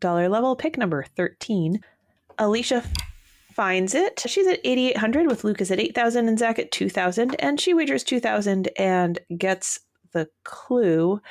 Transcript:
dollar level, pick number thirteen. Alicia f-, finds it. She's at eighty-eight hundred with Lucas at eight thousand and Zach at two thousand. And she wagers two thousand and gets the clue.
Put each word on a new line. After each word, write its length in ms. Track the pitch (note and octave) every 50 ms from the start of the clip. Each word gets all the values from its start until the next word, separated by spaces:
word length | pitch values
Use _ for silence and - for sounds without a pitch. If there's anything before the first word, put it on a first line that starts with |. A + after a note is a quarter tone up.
dollar 280 | - F3+ F3 F3 F3 F#3
level, 280 | G#3 A3+ B3 C4 B3+
pick 220 | B3+ - D#4+ D#4+ C4
number 260 | A3+ F3+ D#3 C#3 C3+ - -
thirteen. 640 | - F3+ - - - - - A3 F3+ D#3+ D#3+ F#3+ G#3+ - _ _ _ _ _ _ _ _ _ - -
Alicia 380 | G#3+ G#3 G#3+ A#3 A#3+ - B3+
f-, 160 | A#3+ - - - - - - - - _ _ _ _ _ _
finds 420 | - - G3+ F#3+ F#3 F#3 F#3+ F#3+ -
it. 280 | D#4 F#4+ - - - -
She's 200 | A#3+ - G4 F#4+
at 140 | F#4 F4+ - -
eighty-eight 320 | B3 B3+ B3+ B3+ B3+ -
hundred 300 | G#3 G#3+ A3 B3 D4+ E4+
with 180 | D4 A#3 - -
Lucas 260 | G#3+ G3+ - F#3+ F3+
at 80 | F#3+ G3
eight 140 | A3 - -
thousand 340 | A#3+ A#3 A#3 A#3+ A#3+ A#3 A3+
and 100 | A3+ A3
Zach 200 | A#3 A3+ A3+ -
at 140 | - -
two 160 | - - F#3+ F#3+
thousand. 460 | - G#3 F3+ F3+ F3+ A3 A#3+ B3+ C4 -
And 200 | - C#4 C#4+ C#4+
she 140 | - F4+ F4
wagers 300 | E4 D4+ C#4 C4+ B3 -
two 160 | - C4 A#3+
thousand 480 | A#3+ A3 G#3+ G#3+ G3+ G3+ G3 F#3+ F#3 - - -
and 400 | G3 F#3+ F#3 F3+ F3 E3+ E3+ - - - F3
gets 440 | E3+ F#3+ F#3+ F#3+ F#3 - - - - _ _ _ _ _ _
the 180 | - E3+ D#3 D#3 _ _ -
clue. 760 | - - - - - B3 B3 A3+ F3 D#3+ E3 E3 F3+ G3+ G#3 _ -